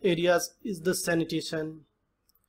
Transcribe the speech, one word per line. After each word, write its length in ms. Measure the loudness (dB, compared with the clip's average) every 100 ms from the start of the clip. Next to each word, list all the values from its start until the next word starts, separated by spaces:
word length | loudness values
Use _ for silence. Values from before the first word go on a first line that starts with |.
areas 520 | 0 4 4 4 0 -8
is 180 | -8 -4
the 120 | -2
sanitation. 880 | -2 0 0 0 -4 -4 -6 -6 -10 -20 _ _ _ _ _